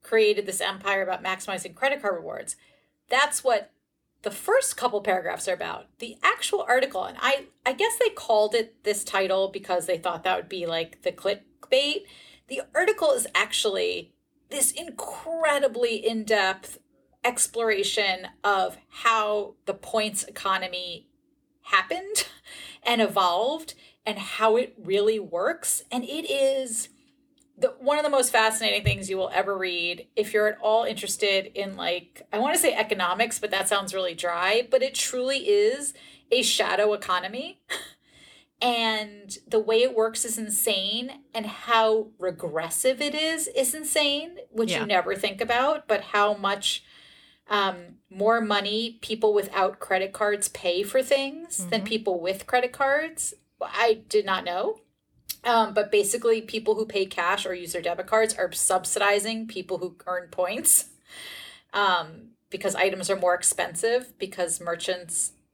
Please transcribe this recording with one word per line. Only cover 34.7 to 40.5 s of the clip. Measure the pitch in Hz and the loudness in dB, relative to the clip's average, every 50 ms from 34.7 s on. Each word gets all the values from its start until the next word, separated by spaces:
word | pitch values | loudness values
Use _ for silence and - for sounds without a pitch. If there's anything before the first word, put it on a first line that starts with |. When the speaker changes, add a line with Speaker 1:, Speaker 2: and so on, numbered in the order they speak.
Speaker 1:
but | - 262 | 2 2
it | 254 269 269 | 2 2 -2
truly | - - - - 254 247 262 277 269 - - | -2 -4 -2 -2 -2 -2 0 -2 -2 2 4
is | 208 202 208 220 254 285 285 - - - - - - _ _ _ | 4 4 4 4 2 0 -6 -8 -8 -10 -20 -20 -20 _ _ _
a | 226 254 | 2 2
shadow | 226 - - - 208 175 180 190 208 214 | 2 2 2 2 0 0 2 2 2 2
economy. | 208 208 - - 185 180 196 190 208 240 294 349 381 _ _ _ | 2 0 -2 -2 -2 -2 -2 -4 -8 -8 -10 -10 -14 _ _ _
<laughs> | - - - - - _ _ _ _ - - - - - _ _ _ _ | -10 -10 -10 -14 -20 _ _ _ _ -20 -20 -20 -20 -20 _ _ _ _
And | - 247 240 233 226 226 220 214 214 208 208 208 202 196 - - _ | 0 2 2 2 0 0 0 -2 -6 -8 -12 -20 -16 -16 -16 -16 _
the | - - 220 | 0 2 2
way | 214 214 226 226 | 4 4 4 4
it | 247 262 254 | 4 4 4
works | 220 220 226 220 - - | 2 2 2 0 -4 -4
is | 233 226 | -4 -4
insane, | 220 220 208 | -6 -4 -4